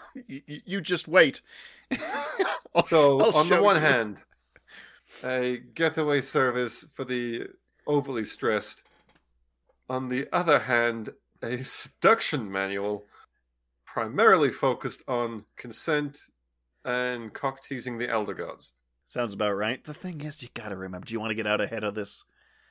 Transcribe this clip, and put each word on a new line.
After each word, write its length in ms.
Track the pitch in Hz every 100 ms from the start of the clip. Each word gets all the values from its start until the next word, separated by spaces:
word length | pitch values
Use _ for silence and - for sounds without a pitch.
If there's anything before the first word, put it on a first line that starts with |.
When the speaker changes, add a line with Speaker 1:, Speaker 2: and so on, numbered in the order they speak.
| - 269 -
Speaker 1:
You, 140 | 135 -
you, 140 | 151
you 160 | - 196
just 280 | 160 170 -
wait. 320 | 180 156 - - - - - _
<laughs> 840 | 269 - - 587 - - - -
I'll, 100 | 170 -
Speaker 2:
So, 340 | 160 143 135
Speaker 1:
I'll 160 | 175 151
Speaker 2:
on 120 | 170
the 80 | 180
Speaker 1:
show 60 |
Speaker 2:
one 100 | 202
Speaker 1:
you. 60 | 175
Speaker 2:
hand, 400 | 151 127 107 101 - _ _ _ _ - - - _ -
a 340 | 127 127 123 123 -
getaway 460 | - 160 160 147 143
service 680 | - 151 131 120 120 - -
for 100 | -
the 440 | 123 127 120 117 - - _ _ -
overly 340 | 147 135 123
stressed. 600 | 107 - 123 107 - - _ _ _ _ _ _ _ _ _ _ _
On 180 | 131 131
the 200 | 127 143
other 280 | 175 170 139
hand, 500 | 123 120 117 113 110 - _ _
a 220 | 117 120
seduction 840 | 127 - - - 180 226 - 143 104
manual 520 | 98 98 98 101 104 - - - _ _ _ _ _
primarily 680 | - - 110 139 226 185 143
focused 500 | - 135 123 127 - -
on 360 | 123 120 113 - -
consent 640 | 123 113 - 151 147 - - _ _ _ _ _
and 480 | 131 123 127 123 113
cock-teasing 640 | - 135 131 - 131 123 120
the 100 | 120
elder 260 | 117 98
gods. 380 | 87 85 - - _ _ _ _
Speaker 1:
Sounds 260 | 131 117
about 200 | 101 104 101
right. 260 | 107 127
The 120 | -
thing 260 | 147 185 160
is, 240 | 151 -
you 40 | 120
gotta 220 | - 107 92
remember, 300 | 92 90 95
do 40 |
you 60 | 110
wanna 160 | 110
get 120 | 110 104
out 120 | 107
ahead 220 | 101 113
of 140 | 104 104
this? 260 | 101 - _ _ _ _ _